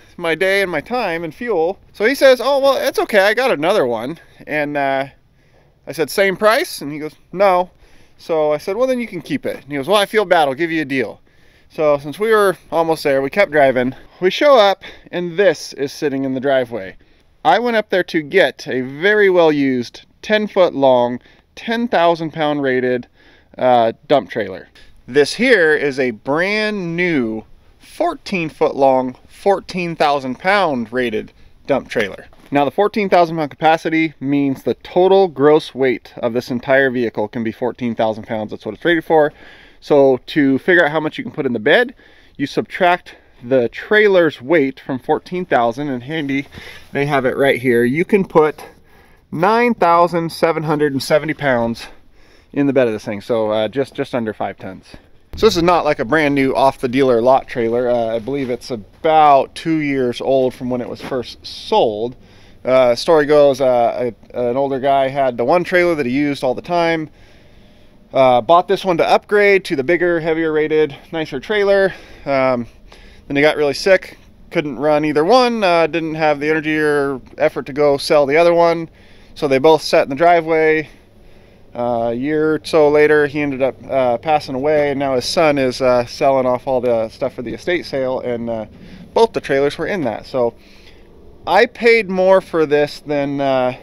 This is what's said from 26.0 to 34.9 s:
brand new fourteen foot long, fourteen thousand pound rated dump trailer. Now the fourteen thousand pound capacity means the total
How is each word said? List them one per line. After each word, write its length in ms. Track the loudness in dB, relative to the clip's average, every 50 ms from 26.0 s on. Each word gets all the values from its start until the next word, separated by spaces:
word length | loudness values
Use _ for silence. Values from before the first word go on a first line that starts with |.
| -2 -2
brand 840 | -4 -6 -6 -4 -2 -2 0 -2 -2 -2 -4 -4 -4 -6 -6 -6 -4
new 460 | -2 -2 0 0 0 -2 -2 -4 -8 -12 -16 -20 -20 _ _ _ _
fourteen 720 | -20 -14 -6 -4 -4 -4 -4 -6 -8 -6 -6 -4 -4 -4
foot 260 | -2 -2 -2 0 0
long, 400 | 2 2 2 2 2 -2 -4 -8 -14 _ -20
fourteen 680 | -14 -4 -2 0 0 -2 -2 -10 -8 -6 -6 -6 -2
thousand 420 | 0 0 0 0 -2 -4 -6 -8
pound 540 | -4 -2 0 2 2 2 0 0 -2 -4 -4
rated 400 | -4 -4 -2 -2 -4 -6 -8 -10 _ _ -20 -20 _ _ -4
dump 220 | -2 -2 -2 -4
trailer. 380 | -4 -4 -4 -4 -4 -6 -14 -18 -20 -20 _ -10 -4
Now 140 | -2 0 0
the 60 | 0
fourteen 360 | 0 0 -2 0 0 -2 -2
thousand 300 | 2 4 4 2 2 0
pound 140 | -6 -6 -6
capacity 640 | -6 0 2 2 2 2 0 -2 -2 -2 -2 -2 -4 -6
means 440 | -4 -2 0 0 0 -2 -4 -4 -4
the 100 | -6 -6
total 560 | _ -6 -4